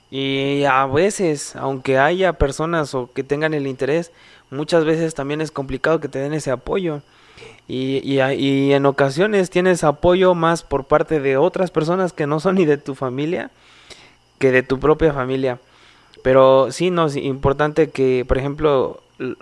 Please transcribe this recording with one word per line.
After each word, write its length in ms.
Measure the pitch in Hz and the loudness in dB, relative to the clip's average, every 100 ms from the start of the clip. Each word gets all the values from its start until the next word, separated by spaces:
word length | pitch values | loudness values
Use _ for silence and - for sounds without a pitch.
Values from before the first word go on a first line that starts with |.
| _ | _
Y 540 | 131 135 135 139 143 | -6 -4 -2 -2 0
a 220 | 139 131 135 | 2 2 2
veces, 680 | 139 196 208 175 147 - - | 2 0 0 -2 -2 -8 -8
aunque 420 | 135 135 127 131 | -6 -4 0 2
haya 340 | 143 180 185 | 2 2 0
personas 600 | 160 143 143 160 170 139 | 0 -2 -2 -2 -2 -2
o 160 | 135 120 | -4 -6
que 100 | - | -6
tengan 320 | 135 143 156 | -4 -2 -2
el 120 | 156 139 | -2 -4
interés, 440 | 131 131 160 170 _ - - - | -4 -2 -2 -4 _ -20 -20 -14
muchas 340 | 135 151 170 | -10 -2 0
veces 300 | 156 160 165 | 2 0 -2
también 260 | 156 139 151 | -4 -6 -6
es 100 | 156 | -6
complicado 500 | - 135 135 - 160 | -8 -8 -4 0 0
que 80 | 147 | -2
te 100 | 135 | -6
den 160 | 143 | -6
ese 160 | 156 139 | -4 -4
apoyo. 500 | 127 - 180 175 147 - _ _ - - - - | -6 -4 -4 -4 -6 -10 _ _ -20 -20 -20 -10
Y, 320 | 123 131 135 | -6 -4 -4
y 160 | 123 139 | -2 0
a-, 140 | 131 | 0
y 380 | 127 139 139 135 | 0 0 2 2
en 140 | 139 139 | 2 2
ocasiones 640 | 135 139 131 208 202 180 | 2 0 0 0 2 0
tienes 320 | 180 185 175 | 2 2 2
apoyo 500 | 160 139 175 185 185 | 0 2 2 4 4
más 280 | 175 165 170 | 2 2 0
por 220 | - 139 | -2 -4
parte 360 | 131 151 160 156 | 2 0 2 -2
de 160 | 139 135 | 0 2
otras 340 | 170 180 180 | 2 0 -4
personas 420 | - 156 180 185 | -2 0 0 -2
que 140 | - 147 | -2 -4
no 120 | 156 | -2
son 160 | 180 196 | 0 2
ni 80 | 160 | 2
de 100 | 143 | 2
tu 160 | 147 | -2
familia, 560 | 135 131 127 151 180 269 _ _ - - - - _ _ - | -6 -6 -4 -4 -6 -8 _ _ -20 -20 -20 -20 _ _ -2
que 140 | 131 | 2
de 100 | 127 | 2
tu 160 | 127 131 | 0 0
propia 340 | 139 156 160 | 2 2 2
familia. 460 | 143 127 131 131 123 _ _ - _ _ - | 0 -4 -2 -4 -6 _ _ -20 _ _ -4
Pero 480 | 131 135 131 135 123 | 2 6 8 6 4
sí, 180 | 123 175 | 0 -2
no, 160 | 175 160 | 0 0
es 100 | 139 | -2
importante 720 | 139 135 139 139 151 151 151 | -4 -2 0 0 0 0 -2
que, 340 | - 131 127 120 | 0 0 0 0
por 100 | 131 | -2
ejemplo, 640 | 139 147 151 135 104 - _ - | -2 -2 0 2 0 -6 _ -12
l-, 180 | 127 - | -10 -10